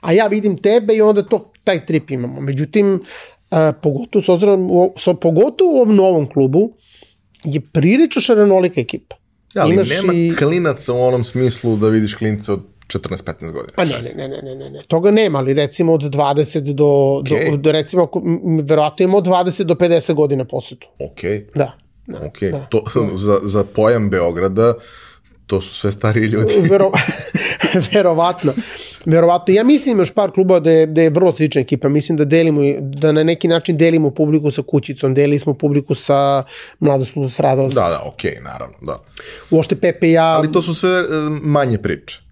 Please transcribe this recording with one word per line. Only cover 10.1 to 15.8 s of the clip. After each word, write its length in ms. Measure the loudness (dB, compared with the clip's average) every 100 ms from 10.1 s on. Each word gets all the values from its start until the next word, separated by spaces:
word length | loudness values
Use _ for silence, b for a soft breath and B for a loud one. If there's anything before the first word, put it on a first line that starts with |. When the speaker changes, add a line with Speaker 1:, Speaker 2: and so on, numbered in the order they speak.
Speaker 1:
i 180 | 0 0
Speaker 2:
klinaca 580 | 0 0 0 -2 -4 -4
u 80 | 0
onom 240 | 0 0
smislu 520 | -2 -2 -2 -2 -2 0
da 120 | 2
vidiš 260 | 2 0
klinca 380 | -4 -4 -4 -4
od 80 | -8 -8 _
četrnaest, 400 | _ -10 -8 -10
petnaest 300 | -10 -12 -12
godina, 180 | -12 -12
Speaker 1:
Pa 100 | -4
ne, 60 | -4
ne, 60 | -4
Speaker 2:
šesnaest. 340 | -10 -10 -12
Speaker 1:
ne, 60 | -12
ne, 180 | -14
ne, 100 | -16
ne, 60 | -16
ne. 120 | -18
Toga 280 | -4 0 2
nema, 280 | 2 2 0
ali 160 | 0
recimo 380 | 0 0 0